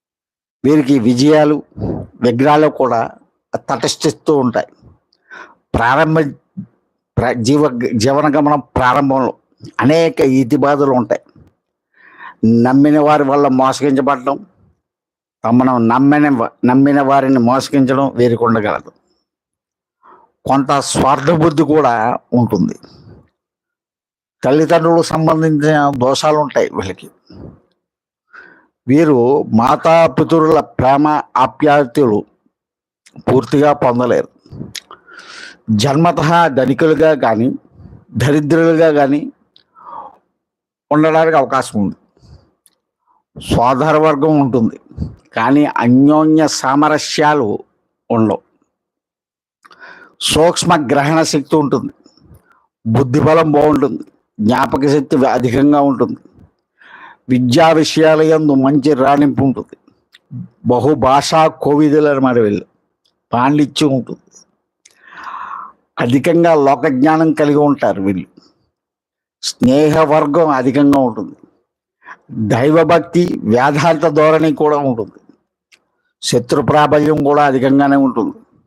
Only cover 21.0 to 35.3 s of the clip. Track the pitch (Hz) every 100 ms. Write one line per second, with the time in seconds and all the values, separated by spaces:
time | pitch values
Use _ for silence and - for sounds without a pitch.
21 | 135 139 139 165 165 151 143 156 131 117
22 | 113 - - 123 113 98 - - - -
23 | - - _ _ _ _ _ _ _ _
24 | _ _ _ _ 127 151 156 170 165 170
25 | 160 156 160 160 160 151 151 151 143 131
26 | 127 135 156 151 143 120 - 87 95 92
27 | - _ _ 92 85 - _ _ _ _
28 | _ _ _ - - _ _ _ - 143
29 | 156 127 120 147 123 110 120 147 165 165
30 | 156 147 156 165 156 156 - - 127 139
31 | 151 151 - - 131 - 151 147 127 151
32 | 131 104 - _ _ _ _ _ _ _
33 | _ - - 127 - 147 147 143 131 120
34 | 123 78 - _ _ - - - - -
35 | _ - -